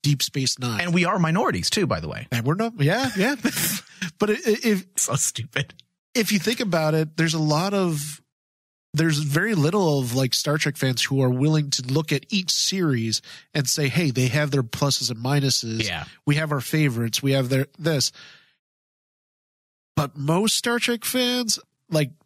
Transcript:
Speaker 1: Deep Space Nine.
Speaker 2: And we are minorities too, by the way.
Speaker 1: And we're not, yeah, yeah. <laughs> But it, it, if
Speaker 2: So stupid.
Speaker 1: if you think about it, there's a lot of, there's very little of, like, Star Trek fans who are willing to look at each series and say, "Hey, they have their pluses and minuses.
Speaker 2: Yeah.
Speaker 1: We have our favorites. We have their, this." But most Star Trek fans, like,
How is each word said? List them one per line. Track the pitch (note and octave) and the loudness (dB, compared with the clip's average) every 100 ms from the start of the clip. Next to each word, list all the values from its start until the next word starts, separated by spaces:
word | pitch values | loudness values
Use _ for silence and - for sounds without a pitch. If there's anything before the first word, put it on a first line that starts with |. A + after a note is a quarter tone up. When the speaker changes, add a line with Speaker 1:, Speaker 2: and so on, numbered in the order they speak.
Speaker 1:
Deep | C#3+ C#3 | 2 0
Space | - C#3+ C3 - | 0 -2 -4 -2
Nine. | B2 A2 | -4 -2
Speaker 2:
And | F3 | 0
we | F3 | 2
are | F3 G3 | 2 2
minorities | D#3+ F3 E4 F2+ - | 2 2 0 0 -2
too, | - D#3+ | 0 0
by | G2 | -2
the | D#2 | -4
way. | - A#2+ | -10 -6
Speaker 1:
And | A#2 A#2 | -2 0
we're | F3 | 0
not, | A3+ A3+ | -2 0
yeah, | C#3+ G#3+ C4 F#3+ | 2 2 0 0
yeah. | G#3+ C#4+ | 0 0
<laughs> | A3 - D#3+ G#3 - - F3 - | -2 -2 -4 -4 -10 -12 -12 -2
But | G#3 | 0
it, | A3 - | 2 2
it, | G3+ A#3+ | 2 2
if | G3 - - | 2 0 -4
Speaker 2:
So | - C3 | -2 0
stupid. | - - A2+ C3+ - - _ _ _ | -2 -4 -6 -4 -6 -10 _ _ _
Speaker 1:
if | B3 A3 | -2 0
you | G#3 | 0
think | G#3+ B3 | 0 -2
about | A3+ E3+ D#3 | 0 2 2
it, | D#3+ D#3 D#3+ | 2 0 0
there's | D#3+ | 0
a | D#3+ | 2
lot | D#3 D3+ F#3+ | 2 2 2
of, | G3+ F3+ D3+ D3+ - _ _ _ _ _ _ _ | 0 0 -2 -6 -12 _ _ _ _ _ _ _
there's | D3 E3 D3 | 0 2 2
very | D3+ C#3 G#3+ G3 | 0 0 2 2
little | D3 G3+ F3 C#3+ | 2 4 4 2
of, | B2 B2+ | 0 0
like, | C3 | 0
Star | - - D3 | 0 0 0
Trek | D3+ C3+ | -2 -2
fans | C3+ A#2+ | -2 0
who | - C3+ | 0 2
are | B2+ | 2
willing | B2+ D3 D#3 C#3+ | 2 2 2 0
to | C#3 | -4
look | B2+ C#3 D#3 | 0 -2 0
at | C#3 - | -4 -2
each | G3+ F3+ | -2 0
series | - - F#3+ E3 B2+ A2+ A2 - - _ | -2 0 0 2 2 0 -4 -6 -20 _
and | D#3 C3 | -4 -2
say, | - C#3+ | 0 0
"Hey, | D3+ D#3+ | 2 0
they | B2 B2+ | 2 0
have | C#3+ D3 | 0 0
their | C#3 | 0
pluses | A#2 - C#3+ - B2+ | -2 -2 0 0 -2
and | A2+ | -4
minuses. | B2 C#3+ C3+ - A#2 A2+ G#2+ | 0 0 2 0 -2 -4 -4
Speaker 2:
Yeah. | E2+ D2+ - - | -4 -8 -6 0
Speaker 1:
We | D3 | 0
have | D#3 | 0
our | C#3+ | -4
favorites. | - D#3 D3 A#2 A#2 - | -2 0 2 0 -2 -2
We | C#3 | 2
have | C3+ B2+ | 2 2
their, | C3 C#3 - | 0 -2 -4
this." | D#3 D#3+ - - - - _ _ _ _ _ _ _ _ _ _ _ _ _ _ _ - | -2 0 -2 -6 -20 -20 _ _ _ _ _ _ _ _ _ _ _ _ _ _ _ -4
But | C#3+ - | -4 -4
most | C#3+ E3+ G#3+ - | 0 2 2 0
Star | A#3+ A#3+ | 0 0
Trek | - A#3 | 0 -2
fans, | - B3+ B3 B3 A#3 - - _ _ | -2 0 0 0 -2 -4 -6 _ _
like, | D#3 C#3+ - | 0 0 -6